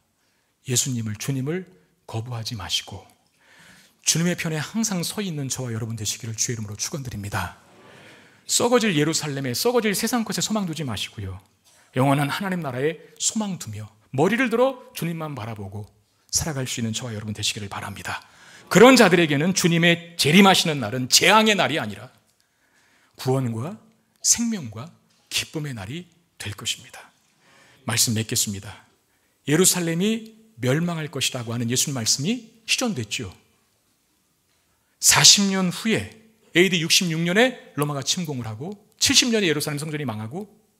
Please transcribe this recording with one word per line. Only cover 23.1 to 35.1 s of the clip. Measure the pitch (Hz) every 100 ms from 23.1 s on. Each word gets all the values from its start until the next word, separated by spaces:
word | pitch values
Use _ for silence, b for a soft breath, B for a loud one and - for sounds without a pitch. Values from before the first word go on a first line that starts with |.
| -
구원과 | 131 135 127 113 143 220 - _ _ _
생명과 | - - 233 214 123 101 160 - _ _ _
기쁨의 | - - 160 147
날이 | 117 95 160 175 _ _ _
될 | 107
것입니다. | 101 113 - - - - _ _ b b b b b
말씀 | - 113 -
맺겠습니다. | 110 110 117 - 98 104 - _ _ _ _ _ _ -
예루살렘이 | 156 180 185 165 165 208 226 220 - _ -
멸망할 | 123 147 175 165 151
것이라고 | 135 - 127 117
하는 | 117 117
예수님 | 123 -
말씀이 | 135 110 - 151 247 - _ -
실현됐죠. | - 247 143 110 - 101 - _ _ _ _ _ _ _ _ _ _ _ _ _ _ _ _
사십 | -